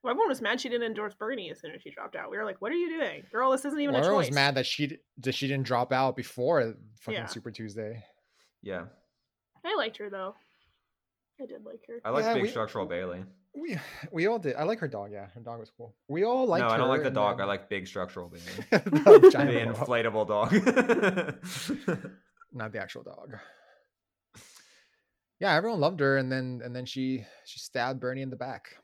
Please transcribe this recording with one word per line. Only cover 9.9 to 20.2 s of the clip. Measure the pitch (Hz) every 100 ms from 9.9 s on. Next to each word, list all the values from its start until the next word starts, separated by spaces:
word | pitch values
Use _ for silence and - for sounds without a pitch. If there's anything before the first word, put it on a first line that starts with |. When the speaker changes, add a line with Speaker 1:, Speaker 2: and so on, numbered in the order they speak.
| 214
Speaker 1:
her, | 208
though. | 196 190 202 _ _ _ _ _ _ _ _ _ _
I | 262
did | 269
like | 214 226 -
her. | 233
Speaker 3:
I | -
like | 127
Speaker 2:
Yeah, | 220
Speaker 3:
Big | 226
Speaker 2:
we, | 202
Speaker 3:
Structural | - 110 113 95
Bailey. | 87 92 90 95 _ _
Speaker 2:
we, | 285 330 185 - - 156
we | 170 185
all | 226
did. | 160 123
I |
like | 160 226
her | 151
dog, | 107 101
yeah. | 104 95
Her | 120
dog | 117 117
was | 110 _
cool. | 117 _ _
We | 151
all | 214 254 254
liked | 170
Speaker 3:
No, | 117
Speaker 2:
her, |
Speaker 3:
I | 113
don't | 127
like | 131
the | 131
Speaker 2:
and |
Speaker 3:
dog. | 131 104 98
Speaker 2:
then |
Speaker 3:
I | 98
like | 101 -
Big | 98 92
Structural | 101 90 - 87
Bailey. | 85 87 92 -
Speaker 2:
<laughs> |
The | 208 - 294 277 427
Speaker 3:
The | -
Speaker 2:
giant | - 143 120 117
dog. | 110 131
Speaker 3:
inflatable | 120 113 107